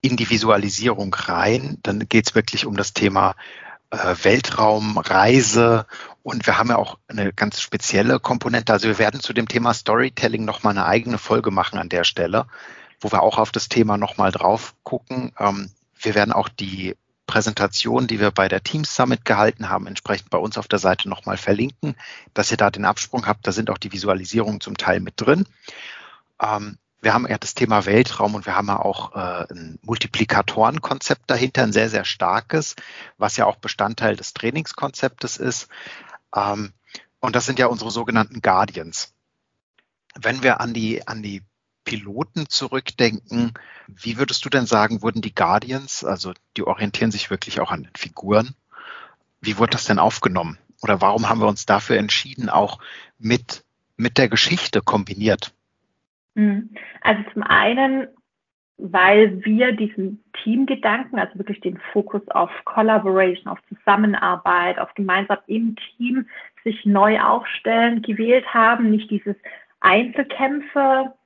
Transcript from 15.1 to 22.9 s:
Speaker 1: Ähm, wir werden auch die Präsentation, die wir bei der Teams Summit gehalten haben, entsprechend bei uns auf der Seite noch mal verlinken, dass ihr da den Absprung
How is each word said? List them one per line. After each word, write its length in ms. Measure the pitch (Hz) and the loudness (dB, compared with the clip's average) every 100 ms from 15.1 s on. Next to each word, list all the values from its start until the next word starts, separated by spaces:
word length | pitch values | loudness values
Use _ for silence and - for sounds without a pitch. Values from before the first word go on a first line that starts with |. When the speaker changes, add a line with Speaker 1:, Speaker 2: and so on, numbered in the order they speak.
| 127 123 - | -8 -8 -2
Speaker 1:
Ähm, 320 | 101 101 101 _ _ _ | -2 -2 -8 _ _ _
wir 140 | 110 | -2
werden 180 | 104 104 | 0 2
auch 160 | - 95 | 0 -2
die 480 | - 95 95 92 - _ _ - | -8 -10 -8 -8 -10 _ _ -2
Präsentation, 800 | 110 110 110 101 - 113 123 123 | -2 -2 -2 -2 -2 0 0 0
die 140 | 110 | 0
wir 100 | 104 | 0
bei 180 | 95 95 | 2 0
der 140 | 95 | 0
Teams 320 | - 156 147 | -2 -6 -4
Summit 300 | - 127 120 | 0 0 0
gehalten 440 | - 101 110 - 104 | 0 4 2 0 -4
haben, 180 | 95 98 | -4 -6
entsprechend 440 | 98 - 98 - | -10 -6 -6 -2
bei 80 | 90 | -4
uns 200 | 107 110 | -2 -6
auf 100 | - | -2
der 100 | 104 | 0
Seite 300 | 92 90 101 | 2 0 -4
noch 180 | - - | -8 -8
mal 100 | 95 | -6
verlinken, 580 | - 101 131 - 151 123 - - - | -2 0 0 -4 -8 -8 -14 -20 -8
dass 160 | - 98 | -2 -2
ihr 60 | 113 | 2
da 140 | 104 | 2
den 160 | 95 | 2
Absprung 400 | 98 | -2